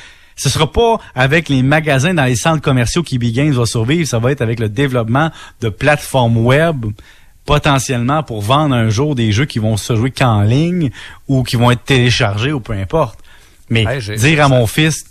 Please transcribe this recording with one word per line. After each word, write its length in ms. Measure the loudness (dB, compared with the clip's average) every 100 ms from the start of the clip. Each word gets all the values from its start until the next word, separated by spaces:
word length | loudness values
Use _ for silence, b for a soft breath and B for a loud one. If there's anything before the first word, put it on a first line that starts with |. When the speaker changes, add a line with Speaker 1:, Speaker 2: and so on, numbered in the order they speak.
| B B B -6
Speaker 1:
ce 80 | -4
sera 240 | 0 0
pas 260 | 2 2 0 B
avec 360 | -2 0 0 0
les 120 | 0
magasins 520 | 2 2 2 0 0
dans 100 | 0
les 100 | 0
centres 280 | 0 0 0
commerciaux 400 | 0 0 0 -2
qu'E 160 | -4 -2
B 120 | -2
Games 220 | 0 0
va 140 | 0 0
survivre, 420 | -2 0 -2 0
ça 100 | -2
va 140 | 0
être 80 | 0
avec 180 | -2 -2
le 120 | -4
développement 600 | -2 -2 0 0 0 -2 B B -8
de 80 | -8
plateformes 680 | -2 0 0 0 0 2 2
web, 480 | 4 4 2 0 -6 -8 b b b b
potentiellement 800 | -2 0 2 0 0 -2 0 -2
pour 180 | -4 -6
vendre 340 | 0 2 2
un 140 | 2 0
jour 260 | 0 0
des 180 | 0 0
jeux 120 | 0
qui 140 | 0 -2
vont 180 | -2 -2
se 180 | -2
jouer 160 | -2 -2
qu'en 300 | 0 2 2
ligne 520 | 2 2 2 0 -2 B B B -2
ou 140 | -2
qui 140 | 0 2
vont 140 | 2
être 140 | 2
téléchargés 720 | 0 2 2 2 0 -2 -4
ou 60 | -6
peu 120 | -6
importe. 460 | -8 -4 -2 -2 -6 b b b b -2
Mais 140 | 0
Speaker 2:
Hey, 160 | 0 -2
j'ai, 160 | -6 0
Speaker 1:
dire 240 | 2 4
à 20 |
Speaker 2:
ça 60 | 4
Speaker 1:
mon 180 | 4 2
fils, « 380 | 0 0 -2 -10